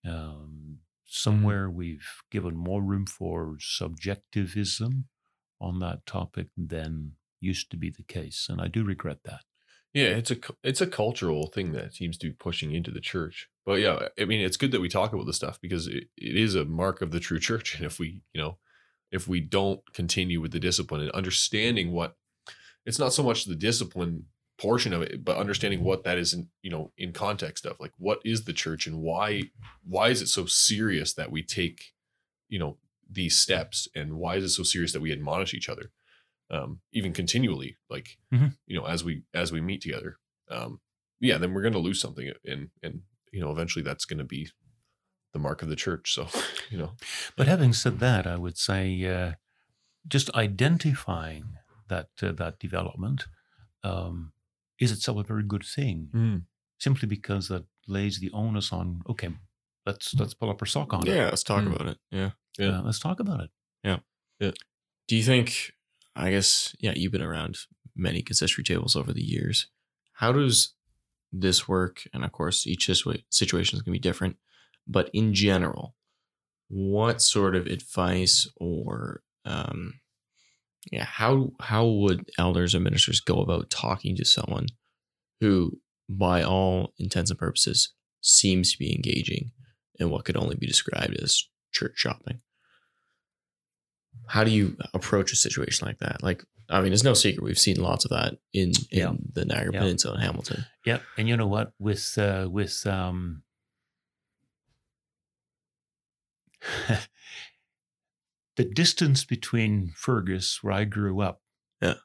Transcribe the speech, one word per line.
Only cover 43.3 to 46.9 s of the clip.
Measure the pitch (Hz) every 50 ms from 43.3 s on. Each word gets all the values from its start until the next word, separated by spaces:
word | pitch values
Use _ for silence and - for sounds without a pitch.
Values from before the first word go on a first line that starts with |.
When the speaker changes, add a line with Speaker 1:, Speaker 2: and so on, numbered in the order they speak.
| -
Speaker 2:
you | 98
know, | 87 73
eventually | 76 78 85 85 - 82 76
that's | 67 69 - -
gonna | - - 76 71
be | 65 - - 78 - _ _ _ _ _ _ _ _ _ _ _ _ _ _ _ _ _
the | 80
mark | 73 69 73 - -
of | 80
the | 76
church. | 73 - - 87 78 - - -
So, | - - 85 - - - -
<laughs> | - - - -
you | 113 90
know. | 78 82